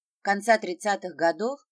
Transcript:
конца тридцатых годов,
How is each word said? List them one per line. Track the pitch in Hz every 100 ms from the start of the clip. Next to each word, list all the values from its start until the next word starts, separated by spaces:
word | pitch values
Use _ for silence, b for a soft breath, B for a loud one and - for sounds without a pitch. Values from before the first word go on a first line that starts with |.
| _ _
конца | 202 202 202 220
тридцатых | 180 175 214 196 185 139
годов, | 165 160 220 277 _